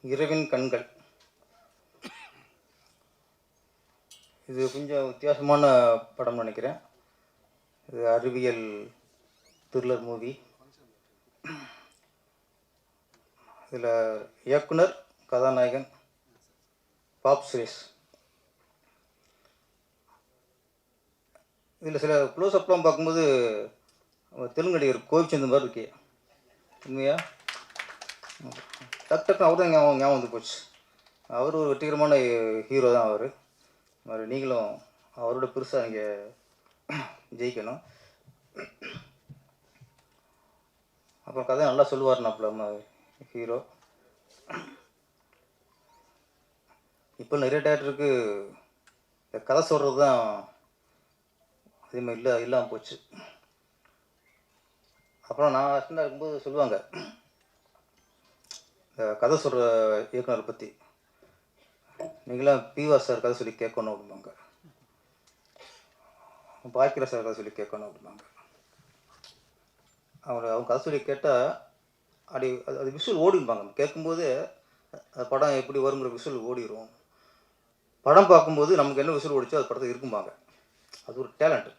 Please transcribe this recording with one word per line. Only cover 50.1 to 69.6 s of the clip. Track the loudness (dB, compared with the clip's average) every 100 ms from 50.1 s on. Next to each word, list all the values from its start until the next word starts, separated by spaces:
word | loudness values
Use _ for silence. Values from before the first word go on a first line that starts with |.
| 4 0 -6 -12 _ _ _ _ _ _ _ _ _ _ _ _ _
அதே | -14 -10
மாதிரி | -8 -4
இல்ல-, | -2 -2
இல்லாம | 0 -2 -2
போச்சு. | -8 -14 -20 _ -20 -20 -20 _ _ _ _ _ _ _ _ _ _ _ _ _ _ _ _ _ _ -14
அப்புறம் | 0 2
நான் | 2 2
அசிஸ்டண்டா | 0 -2 -6
இருக்கும்போது | -6 -6 -10 -8
சொல்லுவாங்க, | -8 -2 0 -2 -6 -16 -16 -20 _ _ _ _ _ _ _ _ _ _ _ _ _ -20 _ _ _
இந்த | -6 -6 0
கதை | 2 2
சொல்ற | 0 2 2 4 2 0 -2
இயக்குனரை | -6 -4 -4 -6
பத்தி, | -14 -16 _ _ _ _ _ _ _ _ _ _ _ _ -18 -16 -16 -10
"நீங்களாம் | 0 4 4 2
பி | -6 4
வா | 4
சார் | 4 -2
கதை | -2 -4
சொல்லி | -6
கேட்கணும்" | -6 -6 -6 -6
அப்படிம்பாங்க, | -8 -14 -20 -20 -20 -20 _ _ _ _ _ _ _ _ _ _ _ -20 -20 _ _ _ _ -20 -20 _ -20 -10
"பாக்கியராஜ் | 2 2 2 -4
சார் | -4
கதை | -6
சொல்லி | -8 -10
கேட்கணும்" | -10 -10 -10 -14
அப்படிம்பாங்க. | -18 -20 -20 -20 _ _ _ _ _ _ _ _ _ -20 _ _ _